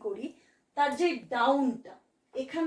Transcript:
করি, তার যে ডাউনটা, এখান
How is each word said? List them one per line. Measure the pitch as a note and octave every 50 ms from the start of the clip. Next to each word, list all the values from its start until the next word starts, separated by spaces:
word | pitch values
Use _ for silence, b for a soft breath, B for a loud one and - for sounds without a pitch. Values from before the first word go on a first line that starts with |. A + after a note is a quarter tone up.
| -
করি, | G#3 G3 G#3+ B3+ - b b b b b b b _ _ C#4+
তার | C#4+ C#4 B3 A#3
যে | F4 F4 C#4 A#3+ - - B3+
ডাউনটা, | A#3+ A#3 C4 C#4 C#4+ C4+ B3 A3+ - - - - - _ _ _ _ _ _ -
এখান | C4 C4 - - E4 D#4+